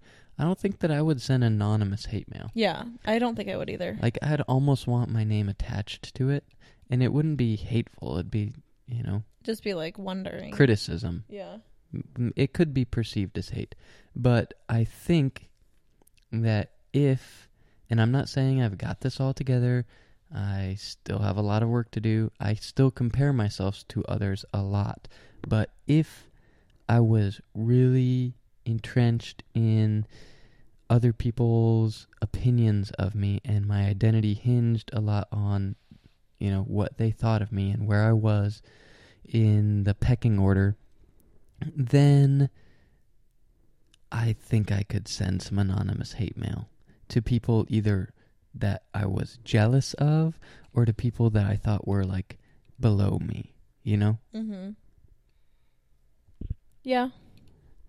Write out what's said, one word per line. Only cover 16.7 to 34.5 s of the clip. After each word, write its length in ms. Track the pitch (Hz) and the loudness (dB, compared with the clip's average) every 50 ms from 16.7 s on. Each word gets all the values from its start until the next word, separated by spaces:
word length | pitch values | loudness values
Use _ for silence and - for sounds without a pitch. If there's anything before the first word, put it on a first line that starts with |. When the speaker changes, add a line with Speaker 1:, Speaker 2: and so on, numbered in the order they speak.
| _ _ _ _ - | _ _ _ _ 0
Speaker 1:
if, 560 | 139 143 135 131 131 - - - - - _ _ _ _ _ _ _ _ - | 2 2 2 2 0 -2 -10 -20 -20 -20 _ _ _ _ _ _ _ _ -2
and 100 | 113 113 | 2 2
I'm 120 | 110 113 127 | 2 4 2
not 160 | 139 - - | 0 -2 -2
saying 340 | - 139 131 131 135 131 123 | -2 0 0 2 2 2 0
I've 160 | 110 98 - | 0 -2 -4
got 220 | - - - - | -8 -8 -6 -6
this 180 | - 131 - - | -6 -6 -4 -4
all 140 | 135 131 135 | -4 -4 -4
together, 500 | - 135 131 127 123 120 123 123 123 120 - - _ _ _ _ _ _ - 160 | -4 -2 -2 0 0 2 0 0 -2 -4 -6 -12 _ _ _ _ _ _ -14 -8
I 440 | 101 98 101 98 98 98 95 95 98 | -6 -6 -4 -4 -4 -4 -6 -6 -8
still 400 | - - - - - - 98 104 | -10 -14 -16 -14 -8 -6 -4 -2
have 180 | 101 101 95 | -2 -2 -2
a 60 | 101 104 | -2 -2
lot 220 | 104 104 110 117 | 0 0 0 0
of 40 | 113 | 0
work 220 | 120 120 113 - | 0 -2 -2 -4
to 100 | - 110 | -6 -4
do. 300 | 107 113 110 110 110 107 - - | 0 0 0 0 0 -2 -4 -4
I 160 | - 101 107 | -2 -2 -2
still 380 | 104 - - - - 135 131 - | -4 -6 -4 2 2 2 4 2
compare 400 | - 123 120 117 131 139 143 139 | 0 -4 -2 0 2 2 2 2
myself 500 | 120 104 101 - - 95 98 101 - - - | 0 0 -2 -2 -2 -4 -4 -4 -6 -10 -10
to 160 | - 107 - | -8 -6 -4
others 400 | - - 98 101 98 98 98 - - - | -4 -4 -2 -2 -2 -4 -6 -6 -6 -4
a 80 | 101 98 | -4 -2
lot. 460 | 98 101 101 104 113 - - - - - - - - - - - - | -2 -2 -2 -2 -2 -6 -10 -14 -20 -20 -20 -20 -20 -20 -12 -4 0
But 240 | 113 110 101 - - _ - - | 0 0 0 0 -6 _ -2 2
if 400 | 143 160 156 - - - - - _ _ _ _ _ _ _ _ _ _ _ - | 2 2 2 0 -4 -20 -20 -20 _ _ _ _ _ _ _ _ _ _ _ 2
I 120 | 113 117 | 4 4
was 400 | 117 110 113 110 104 98 101 - - _ - | 6 6 4 4 2 2 -2 -6 -12 _ -8
really 840 | 104 110 117 123 127 127 127 127 131 127 123 127 127 127 123 123 _ _ _ _ _ - | -4 0 2 4 4 4 4 4 4 2 2 0 0 -2 -4 -6 _ _ _ _ _ -6
entrenched 800 | 117 113 113 - - - 127 120 117 117 117 - - - - - _ - | -6 -6 -6 -4 -2 2 2 4 4 2 0 -4 -8 -16 -18 -14 _ -2
in 520 | 110 113 110 110 110 110 107 107 107 107 - - - - - - - - - _ - - - _ _ _ - | 0 2 4 4 4 4 2 2 0 -2 -4 -8 -20 -20 -20 -20 -20 -20 -20 _ -20 -20 -20 _ _ _ 2
other 240 | 120 120 117 120 113 | 2 4 4 4 2
people's 960 | - - 123 113 - 120 117 113 113 113 113 113 113 110 110 110 - - _ _ - - | 0 -2 -4 -2 0 0 2 4 4 4 4 4 4 2 0 -2 -6 -12 _ _ -8 -6
opinions 720 | - - - - 123 123 120 117 110 104 104 98 107 - | -6 -4 -2 0 2 2 4 4 4 4 2 0 -2 -4
of 240 | - 98 98 104 | -4 -4 -2 -2
me, 240 | 104 101 101 101 101 - | -2 -2 -2 -2 -2 -2
and 220 | - 104 104 101 | -2 -2 0 0
my 200 | 101 104 101 98 | 0 0 0 0
identity 480 | 101 104 98 110 110 110 110 107 107 101 | 0 0 2 4 4 4 4 4 2 0
hinged 560 | 101 - 123 | 0 0 2